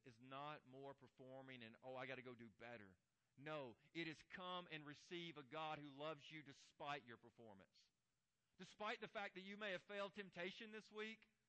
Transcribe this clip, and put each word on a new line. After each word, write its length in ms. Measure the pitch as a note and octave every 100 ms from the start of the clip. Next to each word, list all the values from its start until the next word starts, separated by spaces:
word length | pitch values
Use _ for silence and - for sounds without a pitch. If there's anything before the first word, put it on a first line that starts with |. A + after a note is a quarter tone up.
is 120 | C3 A2+ B2+
not 320 | C3+ D3 D3+ B2+
more 240 | C3 C#3
performing 720 | C3+ B2 - B2+ C3 C3 B2+
and, 80 | A2+ A#2
"Oh, 160 | C3 C3
I 80 |
gotta 200 | C3 C3
go 120 | B2+ A#2
do 120 | A#2 F2+
better." 360 | A#2 A#2 G2 F#2 _ _ _ -
No, 360 | D3 D#3 C3 - - E3
it 120 | E3
is 120 | D3 - -
come 320 | F3+ F3+ F3+
and 120 | D#3
receive 520 | D3 C#3+ - F3 E3+ C#3+
a 120 | C3
God 320 | D#3 D#3 D3+
who 80 | D3 C#3
loves 280 | D3+ D3+ -
you 120 | D#3
despite 600 | C#3 C3+ - - D3 C#3+
your 120 | B2 A2+
performance. 560 | A#2+ - A2+ F#2+ E2+ - - _ _ _ _ _ _ -
Despite 400 | F#3 - G#3+ A#3
the 80 | G#3+
fact 280 | A3 G3+ F#3
that 80 | F#3+
you 80 | G3+
may 160 | G#3+
have 120 | F3+ -
failed 240 | G3+ G3+
temptation 600 | G#3 F#3+ F3 F#3 - A3
this 160 | A3 -
week, 280 | G#3+ A3 A3 - _